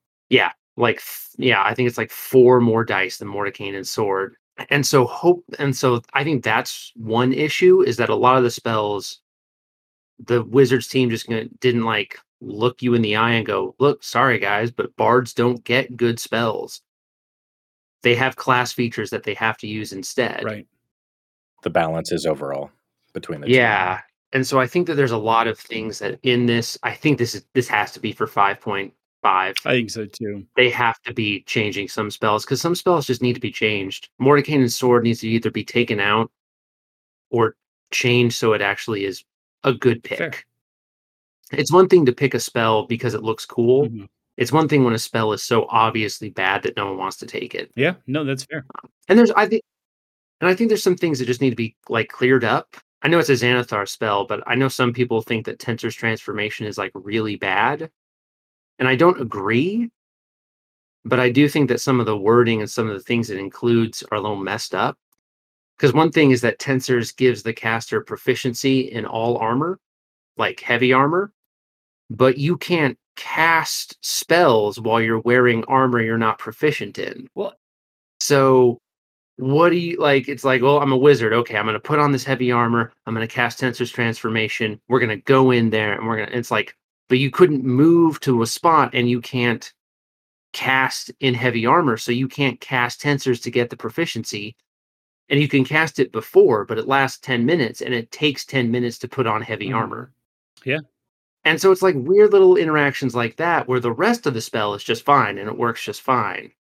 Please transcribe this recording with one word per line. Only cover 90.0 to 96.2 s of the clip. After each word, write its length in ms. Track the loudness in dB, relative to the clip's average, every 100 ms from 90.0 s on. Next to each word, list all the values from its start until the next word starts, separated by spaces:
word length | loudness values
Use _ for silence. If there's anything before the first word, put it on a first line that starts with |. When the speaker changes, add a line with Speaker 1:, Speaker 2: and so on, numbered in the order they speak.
| _ _ _ _ _
Speaker 1:
cast 580 | -6 -2 0 0 -4 -14 -4
in 140 | -2
heavy 320 | 0 -2 0 2
armor, 300 | 2 2 -2
so 160 | -4
you 160 | -4 -4
can't 320 | -2 -4 -4
cast 400 | -6 -2 -2 -4
Tensors 400 | -4 -2 -2 -4
to 80 | -2
get 200 | -4 -4
the 60 | -6
proficiency. 800 | -8 -6 -6 -6 -8 -10 -12 -16 _ _ _ _ _ _ _
And 120 | 0
you 80 | 2
can 160 | 2
cast 340 | 2 0 -2 -2
it 140 | -2
before, 520 | -4